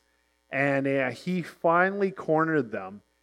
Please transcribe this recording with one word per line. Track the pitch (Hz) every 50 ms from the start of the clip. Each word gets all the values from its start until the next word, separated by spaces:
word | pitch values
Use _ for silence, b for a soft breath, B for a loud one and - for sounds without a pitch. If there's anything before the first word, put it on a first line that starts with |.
| _ _ _ _ _ _ _ _ _ _
And, | - 139 139 143 139 139 135 139
uh, | 139 139 135 127
he | 123 120 - - 180 185
finally | 156 - - - - 170 165 175 180 190 196 202 202 196
cornered | - - - - 160 156 160 160 160 151 131 113
them. | 104 104 95 92 95 104 - _ _ _